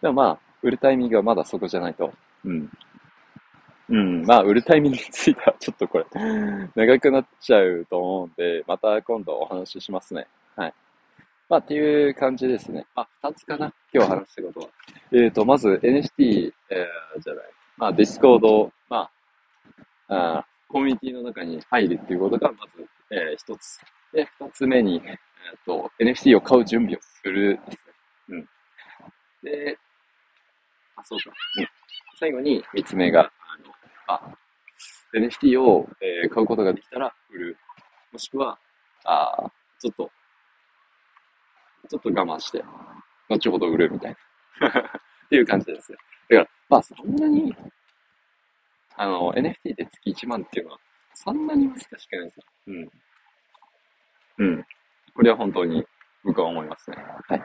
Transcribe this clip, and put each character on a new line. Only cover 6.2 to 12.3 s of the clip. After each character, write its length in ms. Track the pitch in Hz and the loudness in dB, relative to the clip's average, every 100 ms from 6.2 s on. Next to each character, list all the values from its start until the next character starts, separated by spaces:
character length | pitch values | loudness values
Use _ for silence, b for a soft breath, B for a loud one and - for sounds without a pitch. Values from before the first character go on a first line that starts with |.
| 220 107 208 - 127 | -6 -4 -6 -8 -8
長 260 | - 113 127 | 0 4 6
く 100 | 147 | 6
な 100 | 135 | 2
っ 60 | 127 _ | -2 _
ち 140 | - | 2
ゃ 60 | 113 | 4
う 260 | 92 87 85 | 4 0 -4
と 100 | 90 | -6
思 260 | 90 95 | -4 -4
う 40 | 87 | -6
ん 40 | 82 | -6
で、 280 | 87 85 80 | -4 -4 -4
ま 120 | 87 | -2
た 220 | 110 107 | 0 0
今 200 | - 113 | -2 -6
度 160 | 87 69 | -4 -6
お 80 | 73 | -6
話 340 | 92 92 92 | -8 -10 -14
し 20 | |
し 100 | - | -10
ま 80 | 95 | -10
す 140 | - | -10
ね。 120 | 85 65 _ _ - | -12 -12 _ _ -10
は 120 | 85 | -10
い。 60 | - _ _ _ b b _ _ | -10 _ _ _ b b _ _
ま 80 | 165 | -2
あ、 40 | |
っ 20 | |
て 100 | - | 0
い 340 | 151 151 147 143 | -2 0 2 2
う 60 | |
感 220 | 135 135 | 0 -4